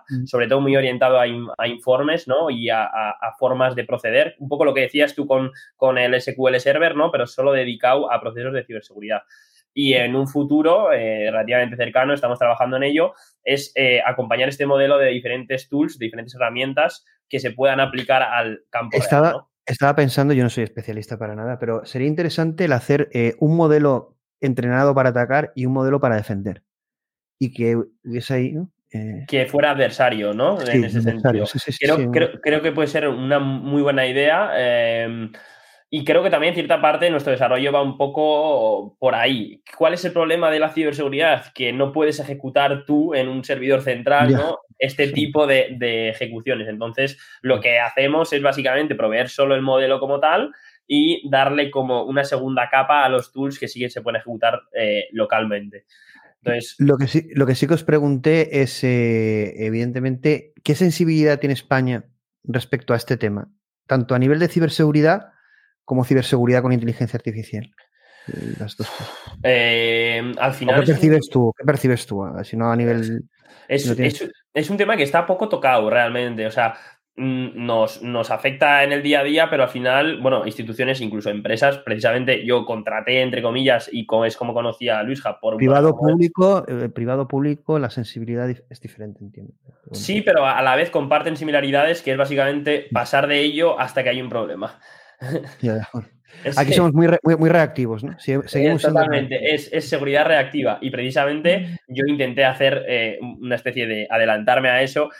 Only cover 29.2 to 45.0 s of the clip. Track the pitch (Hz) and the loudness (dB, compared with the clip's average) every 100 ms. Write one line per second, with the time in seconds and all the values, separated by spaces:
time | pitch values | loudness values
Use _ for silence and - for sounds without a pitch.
29.2 | 139 135 127 143 147 139 123 - 127 110 | -4 -2 -2 0 0 2 0 2 0 0
30.2 | 104 107 147 196 127 123 107 113 113 113 | -2 0 0 0 0 0 0 0 -2 0
31.2 | 123 110 104 131 - - 143 151 123 143 | 0 0 -2 -6 -8 -6 -2 0 2 0
32.2 | 165 - 151 151 156 147 147 156 147 123 | 0 -2 0 0 0 -2 -2 -2 -2 -2
33.2 | 131 143 139 135 139 143 143 139 127 135 | 0 0 0 -4 -2 0 0 2 0 2
34.2 | 143 165 202 87 123 120 117 117 117 117 | 2 2 2 0 0 2 0 0 -4 -6
35.2 | 110 - - - _ _ - 151 143 160 | -10 -12 -20 -20 _ _ -10 -6 2 4
36.2 | 185 160 160 170 151 160 151 156 175 151 | 4 2 0 -2 0 2 2 2 2 0
37.2 | 143 123 123 131 139 139 139 - 139 147 | 0 0 2 2 2 0 0 -2 -4 0
38.2 | 151 151 156 135 110 101 104 - 131 113 | 0 2 2 2 2 -2 -6 -2 0 2
39.2 | 127 127 101 - - - 165 175 180 170 | 0 0 -6 -14 -14 0 0 0 -4 0
40.2 | 165 170 165 156 151 160 151 143 143 135 | 0 2 2 2 0 0 -2 -2 -4 0
41.2 | 160 127 - - 123 127 139 147 151 147 | 2 2 -2 -6 -4 -2 -2 0 0 -2
42.2 | 143 139 131 139 143 139 143 147 165 139 | -8 -10 -2 0 2 0 0 0 2 0
43.2 | 127 131 127 131 131 131 135 120 131 143 | -2 -4 -6 -4 0 0 0 -2 2 4
44.2 | 131 131 156 - _ - 139 143 | 4 2 0 -6 _ -4 -4 0